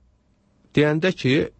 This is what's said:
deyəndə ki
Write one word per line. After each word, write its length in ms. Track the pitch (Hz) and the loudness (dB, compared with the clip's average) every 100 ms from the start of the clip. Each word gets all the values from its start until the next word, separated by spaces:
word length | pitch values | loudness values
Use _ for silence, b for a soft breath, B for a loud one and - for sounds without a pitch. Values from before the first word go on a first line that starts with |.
| _ _ _ _ _ _ _ | _ _ _ _ _ _ _
deyəndə 380 | - 147 156 185 | 0 0 0 -2
ki 200 | 185 127 143 - | -2 -2 -2 -2